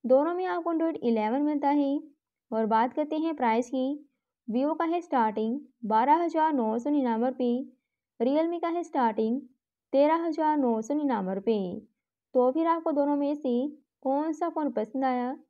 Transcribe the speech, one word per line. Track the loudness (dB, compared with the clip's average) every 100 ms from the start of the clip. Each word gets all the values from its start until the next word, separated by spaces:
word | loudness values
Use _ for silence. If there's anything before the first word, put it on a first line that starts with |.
दोनों | 4 4 4
में | -2 -4
आपको | -4 -2
Android | 0 -2 -2
इलेवन | 0 0 0 0
मिलता | 0 0 2
है। | 2 2 -2 -6 _ _ _ _
और | -4 0
बात | 2 0
करते | -2 -4 -2
हैं | -2 0
प्राइस | 0 0 -2
की, | -4 -4 -4 -12 _ _ _ -4
Vivo | -2 0 0
का |
है | -2 -2
स्टार्टिंग | -2 0 0 0 -4 -4 -10 _
बारह | -2 0 4 2
हज़ार | 2 0 0
नौ | 0 0 -2
सौ | 0
निन्यानवे | 0 2 0 0
रुपये, | 0 -2 -2 -4 _ _ _ _ _
Realme | 0 2 0 -2
का | -4
है | -4
स्टार्टिंग | -2 0 0 0 -2 -2 -6 _ _ _ _
तेरह | 4 4 4
हज़ार | 0 0 0 2
नौ | 2 0
सौ | 0
निन्यानवे | -2 0 0 -2
रुपये। | -2 0 0 -2 -8 -14 _ _ _ _
तो | 2 2
फिर | 2 0
आपको | 0 0
दोनों | 0 2 2
में | 0
से | -2 0 0 -2 -8 _ _
कौन | -2 0 -2
सा | -2 -4
फ़ोन | -2 -2
पसंद | -2 -4 -2
आया, | -2 0 -4 -6